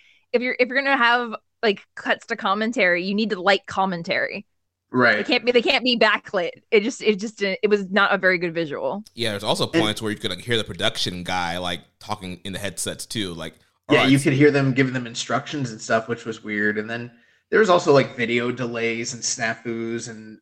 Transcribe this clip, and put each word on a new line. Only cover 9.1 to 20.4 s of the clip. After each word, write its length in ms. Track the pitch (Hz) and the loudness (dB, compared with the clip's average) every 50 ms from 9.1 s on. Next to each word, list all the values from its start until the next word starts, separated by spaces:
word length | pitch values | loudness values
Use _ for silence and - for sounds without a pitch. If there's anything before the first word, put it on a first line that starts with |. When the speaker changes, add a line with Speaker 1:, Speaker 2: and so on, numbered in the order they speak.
| _ | _
Speaker 3:
Yeah, 160 | - 117 110 | -6 -4 -4
there's 120 | 101 98 104 | -4 -2 -2
also 200 | 120 160 - 127 107 | -2 0 0 -2 0
Speaker 2:
And 100 | - 165 | 0 2
Speaker 3:
points 200 | 160 107 104 - | 2 0 0 -2
where 100 | 113 104 | -4 -6
you 60 | 104 | -4
could, 140 | - - 98 | -4 -6 -6
like, 100 | 90 90 | -8 -8
hear 160 | - 123 120 | -4 -2 -2
the 60 | 110 101 | -2 -2
production 580 | - 92 82 101 113 - - - 110 92 87 87 | -4 -4 -4 -2 -2 -2 -2 -4 -4 -4 -6 -6
guy, 340 | 92 92 90 87 85 85 90 | -4 -4 -2 -2 -4 -4 -4
like, 220 | 90 90 87 - - _ _ - | -4 -6 -6 -8 -10 _ _ -14
talking 420 | - - 104 - 92 90 90 - - | -10 -8 -8 -8 -8 -10 -12 -12 -10
in 80 | 98 | -10
the 80 | 92 87 | -8 -8
headsets 460 | 101 98 85 - - 98 82 - - | -8 -8 -6 -6 -6 -6 -8 -8 -10
too. 280 | - - 113 98 90 82 | -8 -6 -6 -6 -6 -6
Like, 200 | 82 80 82 - _ _ _ _ _ _ - | -10 -10 -12 -14 _ _ _ _ _ _ 2
Speaker 2:
Yeah, 80 | 147 | 4
Speaker 3:
"All 60 | - 131 | 4 6
right, 60 | 131 | 6
Speaker 2:
you 60 | 139 | 4
Speaker 3:
s-" 60 | 135 143 | 4 4
Speaker 2:
could 100 | 160 135 | 2 4
hear 180 | 135 147 147 | 6 6 6
them 220 | 135 143 135 135 120 | 6 4 2 2 2
giving 200 | 131 131 127 127 | 2 0 0 -2
them 140 | 127 120 | -6 -8
instructions 640 | 117 120 - - - 117 120 - - 156 147 131 117 | -8 -8 -8 -6 -4 -4 -4 -4 -6 -6 -6 -6 -6
and 80 | 110 107 | -8 -8
stuff, 300 | - - 113 113 - 120 | -4 -2 -2 0 0 -4
which 160 | 117 - - | -6 -6 -8
was 180 | 117 110 - - | -10 -10 -10 -8
weird. 340 | 107 104 104 107 107 101 | -6 -2 0 0 0 0
And 120 | 107 107 113 | -2 -4 -6
then 200 | 117 120 120 120 - _ _ _ _ _ _ _ | -8 -10 -10 -12 -16 _ _ _ _ _ _ _
there 100 | - 208 | 4 4
was 100 | 220 185 | 6 6
also, 220 | 175 175 180 160 | 4 4 6 6
like, 240 | 143 135 123 120 - | 6 6 6 4 0
video 360 | 123 117 113 120 120 120 123 | -4 -2 0 0 0 0 -2
delays 640 | 123 123 123 120 120 113 113 113 113 113 117 113 123 | -2 -4 -6 -6 -4 -2 -2 -2 -2 -4 -6 -8 -8
and 100 | 113 - | -6 -6
snafus 840 | - - 131 113 110 113 - - 120 113 113 113 113 117 117 113 120 | -6 -4 -2 -4 -4 -4 -6 -6 -6 -6 -4 -4 -4 -6 -6 -8 -10
and 300 | 110 110 110 107 107 - | -14 -16 -16 -18 -20 -10